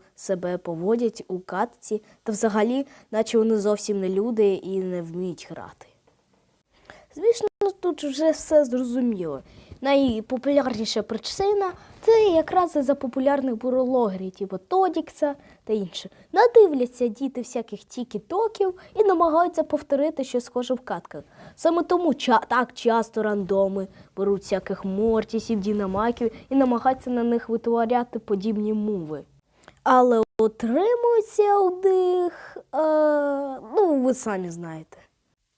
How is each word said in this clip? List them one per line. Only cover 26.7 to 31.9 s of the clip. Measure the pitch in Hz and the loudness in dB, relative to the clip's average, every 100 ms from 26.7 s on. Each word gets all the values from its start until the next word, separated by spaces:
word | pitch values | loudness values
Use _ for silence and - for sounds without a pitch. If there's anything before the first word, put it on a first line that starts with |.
| 233 262 262 254 | 2 0 -2 -2
на | 247 | -2
них | 233 233 233 | 0 0 -2
витворяти | 226 233 233 226 247 240 220 | -4 0 0 0 0 -2 -8
подібні | - 190 214 208 208 | -4 -4 -2 -2 -2
муви. | 214 208 202 151 151 - _ _ _ - _ | -2 -2 -4 -6 -10 -14 _ _ _ -20 _
Але | 262 254 247 226 220 - | 2 4 6 4 0 0
отримується | 220 220 226 269 415 480 480 466 427 - 415 403 | 0 0 -2 2 2 2 2 2 2 2 4 4
у | 381 359 | 2 2
них, | 381 | 2